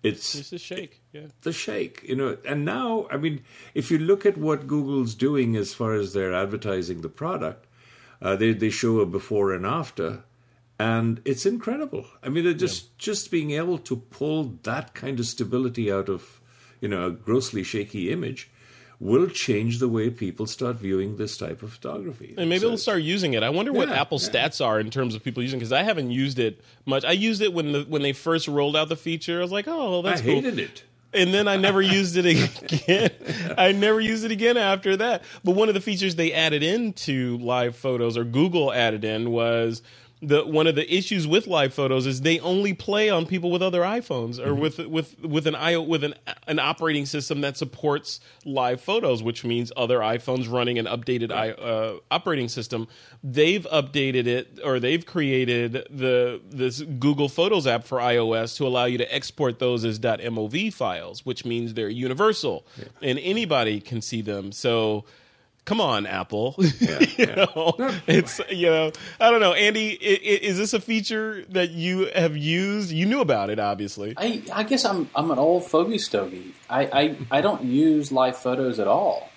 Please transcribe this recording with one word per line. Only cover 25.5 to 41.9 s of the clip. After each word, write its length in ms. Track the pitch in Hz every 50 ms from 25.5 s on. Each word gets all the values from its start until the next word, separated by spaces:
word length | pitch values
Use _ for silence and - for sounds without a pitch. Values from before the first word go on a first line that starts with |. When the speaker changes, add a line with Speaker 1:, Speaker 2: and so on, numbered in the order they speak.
| 135 127
Speaker 2:
'cause 140 | 120 113
I 100 | 127 139 185
haven't 260 | 220 214 165 135 123
used 280 | 120 127 135 139 135 123
it 220 | 120 110 104 _ _ _ _ _ _
much. 180 | 135 135 139 -
I 60 | -
used 280 | 175 190 208 226 220 196
it 140 | 214 202 175
when 180 | 170 156 147
the, 100 | 143 139 127 135
when 140 | 156 147
they 100 | 143 139
first 340 | 135 - - 165 165 160 156
rolled 300 | - 143 147 143 143 147
out 140 | 156 156 156
the 60 | 165
feature. 420 | 156 - 170 165 160 - - 170 170
I 40 |
was 100 | 180 180
like, 120 | 190 202 202 302
"Oh, 340 | 330 330 277 214 185 180
that's 180 | 170 190 180 165
Speaker 1:
I 40 | 113
Speaker 2:
cool." 100 | 120 165
Speaker 1:
hated 240 | 247 262 254 214 127
it. 260 | 80 - - - - _ _ _ _ _ -
Speaker 2:
And 180 | 202 185 180
then 160 | 185 202 208 202
I 80 | 196
never 240 | 190 190 196 196 196
used 380 | 190 190 190 196 196 180 170 180
it 80 | 180
again. 840 | 180 165 131 123 120 - - - - 165 143 - - 180 196 226 185 - - - - 160
<laughs> 240 | - 175 170 - -
I 140 | 185 185
never 280 | 196 202 202 214 220 220
used 240 | 220 220 226 220 214
it 80 | 226
again 260 | 226 196 226 233 240 240
after 400 | 214 196 196 190 190 196 190 190
that. 240 | 220 247 233 175 - - - - -
But 80 | 175
one 160 | 180 196 220 220
of 60 | 202
the 60 | 196
features 360 | 190 226 202 180 196 190 170
they 180 | 165 170 165 -
added 280 | 160 160 160 147 147
into 760 | 151 160 190 233 240 220 180 - - - 139 131 127 123 120 120
live 380 | 120 120 127 127 123 120 120
photos, 420 | - - 135 127 120 117 117 113 120
or 60 | 120
Google 460 | 117 113 135 160 185 170 170 147 139
added 320 | 110 123 117 113 110 107 107
in, 260 | 107 110 110 117 120
was 500 | 117 117 117 117 117 117 113 113 113 113 - - - - - - _ _
the, 220 | - 147 143 147 -
one 220 | - 156 156 156
of 80 | 165 156
the 100 | 143 156 - 170
issues 320 | 185 185 - 214 190 156
with 200 | 151 160 214 226
live 260 | 208 180 156 139 131
photos 340 | - - 139 135